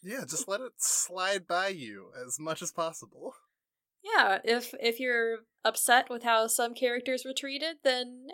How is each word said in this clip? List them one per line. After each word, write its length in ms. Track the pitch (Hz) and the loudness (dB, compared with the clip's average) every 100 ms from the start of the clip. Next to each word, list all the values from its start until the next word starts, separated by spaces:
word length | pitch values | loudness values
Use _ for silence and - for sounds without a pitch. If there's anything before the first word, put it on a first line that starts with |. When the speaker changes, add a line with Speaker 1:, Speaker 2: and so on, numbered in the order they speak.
| 180 | -8
Speaker 1:
Yeah, 200 | 254 147 | -8 -6
just 180 | 156 - | -6 -4
let 140 | 202 | -6
it 120 | 254 - | -6 -4
slide 680 | - - - 180 185 196 175 | 0 0 -2 -2 0 0 0
by 220 | 175 196 | 0 0
you 400 | 180 117 101 92 - 127 | -4 -10 -12 -14 -14 -8
as 100 | 139 | -6
much 220 | 156 160 | -6 -6
as 100 | 170 | -6
possible. 600 | - 165 160 107 131 180 - _ _ _ _ _ _ | -4 -4 -6 -18 -14 -14 -14 _ _ _ _ _ _
Speaker 2:
Yeah, 340 | 392 440 208 190 | 2 4 6 4
if, 300 | - 240 233 - | 2 0 0 -2
if 220 | 233 226 | -2 0
you're 380 | 254 240 226 226 _ _ | 0 2 0 -2 _ _
upset 460 | 226 226 - 247 262 | 0 2 6 6 6
with 140 | 240 | -4
how 220 | 233 226 226 | 2 4 4
some 280 | - 240 | 0 0
characters 500 | 233 247 240 247 254 | 0 0 0 -2 -4
were 80 | 262 | -4
treated, 440 | 269 277 277 311 320 | -6 -6 -4 -6 2
then 420 | 269 247 247 247 269 | 2 2 -4 -12 -16